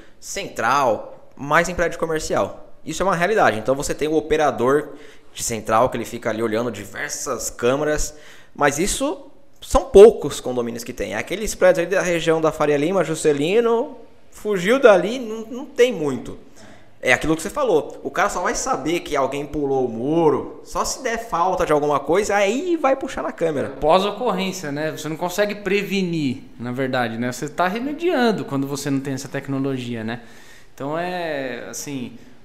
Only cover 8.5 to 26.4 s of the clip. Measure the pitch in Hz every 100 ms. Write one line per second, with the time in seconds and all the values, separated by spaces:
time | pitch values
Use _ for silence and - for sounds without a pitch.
8.5 | - 143 135 196 - 277 - - - -
9.5 | - - 269 359 196 214 214 143 - -
10.5 | 123 120 117 120 - 98 101 120 180 208
11.5 | - 180 165 170 185 175 170 160 160 160
12.5 | 147 151 147 151 190 156 156 160 147 151
13.5 | 214 233 233 285 269 - - - - 208
14.5 | 202 175 262 262 190 180 254 226 220 220
15.5 | 247 294 - 247 196 151 123 - - -
16.5 | - - - - - - 120 147 160 151
17.5 | - 269 165 123 - 131 165 196 185 185
18.5 | 240 262 254 151 175 - 139 131 143 147
19.5 | 156 143 135 123 113 131 165 160 123 95
20.5 | - - 180 214 - 254 233 - 165 180
21.5 | 180 165 151 147 143 139 180 208 202 196
22.5 | 240 359 330 294 269 262 - 311 - 165
23.5 | 143 104 - 151 180 202 202 247 185 190
24.5 | 180 151 143 156 135 147 156 175 175 208
25.5 | 202 - 202 175 196 185 165 143 120